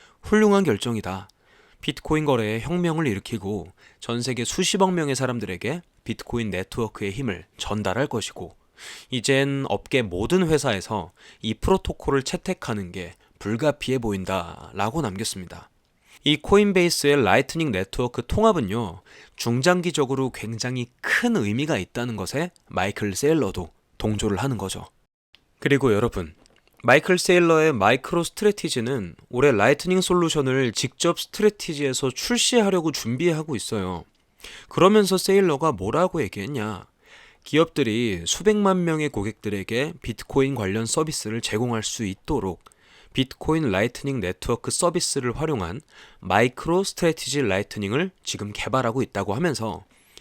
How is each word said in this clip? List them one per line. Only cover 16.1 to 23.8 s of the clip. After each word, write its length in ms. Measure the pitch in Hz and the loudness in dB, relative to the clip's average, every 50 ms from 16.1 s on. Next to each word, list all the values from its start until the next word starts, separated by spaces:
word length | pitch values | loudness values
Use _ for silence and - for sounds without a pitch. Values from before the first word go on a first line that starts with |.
| - - - | -14 -4 0
이 120 | 147 151 | 0 0
코인베이스의 880 | 147 - - 202 208 208 202 185 185 175 170 - - - 143 143 143 113 | 0 2 4 6 6 6 6 4 4 2 2 2 2 4 4 4 6 6
라이트닝 480 | 92 95 127 143 - - 160 160 147 | 6 4 4 2 0 -2 -2 -2 0
네트워크 540 | 101 92 95 - - - 123 120 - - 120 | 0 -2 -4 -4 -4 -4 -4 -4 -4 -6 -4
통합은요, 720 | - - 202 220 226 196 165 117 90 101 120 113 87 85 92 _ - - - - - _ | -2 0 4 4 4 4 4 0 -2 -2 -4 -4 -6 -8 -12 _ -20 -20 -20 -20 -20 _
중장기적으로 920 | - - 120 117 127 135 180 180 180 160 175 - 156 139 120 139 131 135 123 | -6 -2 0 0 2 4 4 2 2 0 -2 0 0 0 0 0 -2 -2 -4
굉장히 600 | - - - 107 117 104 - 123 127 127 120 - _ - | -4 -8 -10 -10 -8 -6 -6 -6 -4 -6 -8 -8 _ -10
큰 360 | - - - - 240 240 226 | -4 -2 -2 0 2 2 2
의미가 420 | 185 107 101 107 127 151 151 151 101 | 2 2 2 0 0 0 0 0 -2
있다는 380 | 87 - - 123 120 123 113 | -2 -4 -6 -6 -6 -4 -4
것에 340 | 98 92 - - 139 170 180 _ _ _ - | -6 -6 -4 -4 -4 -4 -4 _ _ _ -6
마이클 460 | 90 90 92 101 101 - 107 101 92 | -2 -2 -2 -2 -2 -2 -4 -4 -2
세일러도 560 | - 139 147 165 156 117 95 87 90 87 - _ _ | 0 2 2 2 2 2 0 -2 -6 -10 -10 _ _